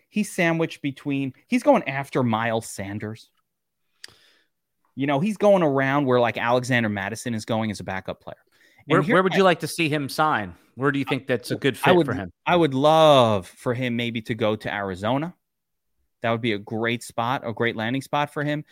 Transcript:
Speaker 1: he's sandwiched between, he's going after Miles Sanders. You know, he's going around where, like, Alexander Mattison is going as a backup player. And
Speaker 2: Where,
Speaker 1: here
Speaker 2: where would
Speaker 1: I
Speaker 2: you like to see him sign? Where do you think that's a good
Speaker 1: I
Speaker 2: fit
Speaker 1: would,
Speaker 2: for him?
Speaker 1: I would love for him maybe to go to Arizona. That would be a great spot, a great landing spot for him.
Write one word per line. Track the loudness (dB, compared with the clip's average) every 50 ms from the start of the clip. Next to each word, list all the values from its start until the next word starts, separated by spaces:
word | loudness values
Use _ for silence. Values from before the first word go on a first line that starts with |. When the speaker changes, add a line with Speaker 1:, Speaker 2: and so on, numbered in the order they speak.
| _ _
Speaker 1:
he's | _ -4 -4 -4
sandwiched | -2 0 0 0 2 0 -2 -4 -6 -8
between, | -8 -8 -8 -6 -6 -4 -4 -2 -4 -6 -8 _ _ _
he's | -2 0
going | 4 4 2 2 2
after | -4 -8 -8 -8 -2 0 0
Miles | 2 2 2 0 0 0 -2 -2 -4
Sanders. | -6 -12 -12 -10 -8 -8 -8 -8 -10 -10 -12 -18 _ _ _ _ _ _ _ _ _ _ _ _ _ _ _ -20 -20 _ _ _ _ _ _ _ _ _ _ _ _ _ _ _ _ _
You | -4 -2
know, | 0 0 0
he's | 0 -2 -2 2
going | 4 4 4 6
around | 4 2 2 0 0 0 0 0 2
where, | 2 4 4
like, | 2 2 0
Alexander | -2 0 0 0 0 2 0 0 0 0 0
Mattison | -4 -4 -6 -8 -8 -8 -8 -6
is | -6 -6 -4
going | -4 -4 -2 -2 -4
as | -6 -8
a |
backup | -8 -8 -8 -8 -8 -10 -12 -12
player. | _ -20 -20 _ _ _ _ _ _ _ _ _
And | _ 0
Speaker 2:
Where, | 2 2
Speaker 1:
here | 2 4 2
Speaker 2:
where | 2
would | 2 4
Speaker 1:
I | 2 4
Speaker 2:
you |
like | 4 4 4 2
to | -2
see | -8 -4 -2 -2 0
him | 0 -2 -4 -4
sign? | -2 0 0 2 2 -2 -2 -6 -10 -18 _ _ _
Where | -2 0 0
do | 0 0
you | -2
think | -2 -4 -6 -2
that's | -2 -4 -4 -2 -6
a | -8
good | -2 -2 -2 -2 2
Speaker 1:
I | 2 4
Speaker 2:
fit | 4
Speaker 1:
would, | 4 4
Speaker 2:
for | 0
him? | -2 -6 -6 -10 _ _ _
Speaker 1:
I | 0 2
would | 4 2 2 2
love | 2 4 6 6 8 8 8 8 8 8 6 4 0 -2 -6
for | -18 -8 -4 -4
him | -4 -2 -2 -4 -2
maybe | -2 -4 -4 -4 -6
to | -6 -6 -4
go | 0 0 0 0
to | -2 -4 -6
Arizona. | -6 -4 -4 -6 -6 -4 -2 -2 -2 -2 -4 -8 -12 _ _ _ _ _ _ _ _ _ _ _ _ _ _ _ _ _
That | -2 -2
would | -2 0
be | 0 -2
a | -2 -2
great | -6 -8 -6 -4 -2 -2 -4 -4
spot, | -8 -10 -6 -4 -2 -2 -4 -4
a | -6 -8 -6
great | -2 -2 -2 -2
landing | -2 -4 -4 -4 -6
spot | -6 -4 -2 -2 -2 -2 -4
for | -6 -4
him. | -4 -4 -6 -8 _